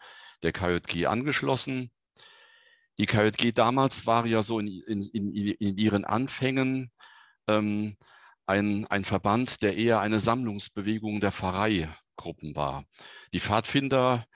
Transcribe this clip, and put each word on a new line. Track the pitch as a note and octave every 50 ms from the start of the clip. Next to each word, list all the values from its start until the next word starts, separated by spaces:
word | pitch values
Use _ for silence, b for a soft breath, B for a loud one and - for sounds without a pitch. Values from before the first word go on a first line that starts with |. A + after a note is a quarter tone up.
| B B B B B B B _ -
der | E2 D#2+
K | - F#2 F2+
J | F2 E2+ -
G | - G2 E2+ E2
angeschlossen. | C2+ F#2 A#2 C3 D3+ C3 - C#3 C#3 C3+ B2 - C#3 C3 C3 B2+ B2 _ _ _ _ B B B B B B B B B B B B B B B B _ -
Die | G#2
K | - - G#2+ G#2
J | G#2+ G#2+
G | - A#2+ A#2+
damals | A2 B2 A2+ A2+ B2 C3+ C3+ C3+ - - -
war | A2+ A2+ A#2 A#2
ja | A#2 A2+ A2
so | G#2+ G#2+ A#2 A2
in, | G#2
in, | G#2 F#2 F2+ - - A2 G2+
in, | G2 G2+ - A2 G2 G2+
in | - G#2 G2+ G#2 - - G#2+ G2+ F#2+
ihren | F#2+ G#2+ G#2+ G2+ G2+ -
Anfängen, | - G#2 A2+ C3 C#3 - - C3 C3 C3 C3+ C3 C3 C3 C3 C3 B2 _ B B B B B B B B B _
ähm, | - G#2+ G#2+ G#2 G#2 G#2 G#2 G#2+ G#2+ G#2 B B B B B B B B _ _
ein, | - F#2+ G2+ G#2 G#2 G2+ G2+ A2
ein | - G#2 G2+ F#2+
Verband, | - G#2+ F#2 - G#2 G#2 A#2 B2+ A#2+ - -
der | - G2+ F#2
eher | - A2+ A#2+ A2+ G#2+
eine | G2 G#2+ G#2+ G#2+
Sammlungsbewegung | G2 A#2 A2+ C3 B2+ A2+ G2+ G2+ - - - G#2 G2 G#2 A2 A2 G#2+ G#2+ G#2 G#2
der | G#2 G2
Pfarreigruppen | - - G2 F#2 F2+ F#2+ G#2 A2 G#2+ F2+ D#2+ D#2+ D#2+ - _ _ _ - - E2+ E2 - - D2+ D2
war. | D2 D2 C#2 C#2 C#2 - B B B B B B B B B -
Die | F2+
Pfadfinder | - - G#2+ A2+ A2+ - - C#3+ C#3 C3+ C3+ C3 B2+ B2+ B2+ A#2 A2+ b b